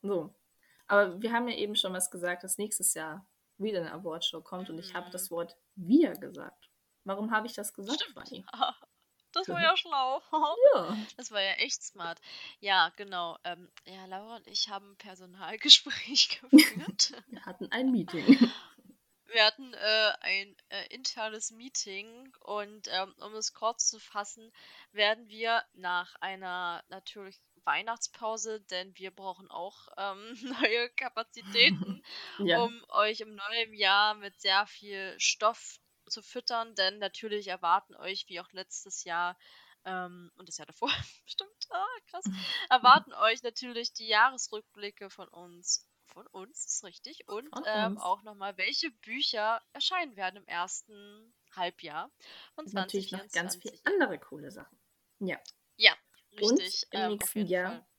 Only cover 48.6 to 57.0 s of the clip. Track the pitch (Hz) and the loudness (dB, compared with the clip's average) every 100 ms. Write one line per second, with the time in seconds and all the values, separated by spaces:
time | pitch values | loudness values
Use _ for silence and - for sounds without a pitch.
48.6 | 190 285 330 226 - 240 - 233 214 226 | -4 -2 -6 -8 -12 -4 -4 0 0 -2
49.6 | _ 285 - 370 320 202 185 190 - 175 | _ -4 -2 -2 -4 -4 -6 -6 -10 -6
50.6 | 185 - - 208 202 208 226 _ _ - | -6 -8 -12 -20 -20 -20 -20 _ _ -6
51.6 | 180 - 165 151 208 _ - - - - | -6 -6 -12 -10 -10 _ -20 -20 -20 -16
52.6 | 311 202 190 202 190 190 202 175 180 - | -8 -4 -4 -4 -6 -10 -6 -4 -4 -6
53.6 | - - - 392 262 170 - 156 143 - | -10 -6 0 2 2 0 -12 -16 -14 -16
54.6 | - _ _ _ _ _ 190 165 - _ | -20 _ _ _ _ _ -6 -6 -10 _
55.6 | _ _ 214 - _ _ _ 208 208 277 | _ _ 4 4 _ _ _ -2 2 2
56.6 | 185 - - 190 | 0 -6 -6 -2